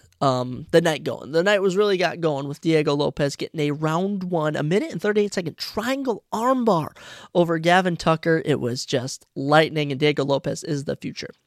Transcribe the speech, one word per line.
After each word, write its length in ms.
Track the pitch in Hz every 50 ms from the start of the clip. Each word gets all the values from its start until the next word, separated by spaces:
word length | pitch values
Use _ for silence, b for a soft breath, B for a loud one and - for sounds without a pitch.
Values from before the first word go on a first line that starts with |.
| _ _ _ _
um, 440 | 143 139 127 127 123 127 127 120 160 -
the 80 | - 165
night 240 | 165 170 151 135 156
going. 300 | 131 113 - - 110 147
The 100 | 165 175
night 180 | 202 208 196
was 140 | 190 196 175
really 220 | 196 214 208 196 175
got 240 | 180 160 107 170
going 260 | 165 156 147 135 143 139
with 140 | 143 -
Diego 340 | - 165 160 156 151 151 143
Lopez 400 | 147 147 147 - - 147 143 -
getting 240 | - - - - 165
a 120 | 147 147
round 520 | 143 151 156 156 156 170 190 196 208 190 185
one, 320 | 180 180 165 151 151 151
a 80 | - 147
minute 300 | 151 180 214 311 330 277
and 80 | 175
thirty-eight 320 | - 208 208 214 208 196 -
second 240 | 208 180 151 - -
triangle 680 | - - - 220 208 247 269 277 269 254 208 - - _ -
armbar 640 | 208 226 254 262 254 240 226 190 165 147 - B B B B B B B B -
over 240 | 185 175 170 165 160
Gavin 380 | 160 170 175 185 185 185 170 156
Tucker. 440 | - 175 160 156 - 165 165 160 -
It 160 | 151 139 -
was 240 | 123 120 120 131 -
just 420 | - - 127 120 131 - - _ _ _
lightning, 560 | - 135 139 156 156 160 143 151 156 151 143
and 80 | 139 131
Diego 240 | 147 151 147 147 135
Lopez 400 | 139 139 135 - - - - -
is 220 | - 151 143 139
the 100 | 151 139
future. 340 | - - 156 147 - - - - _ _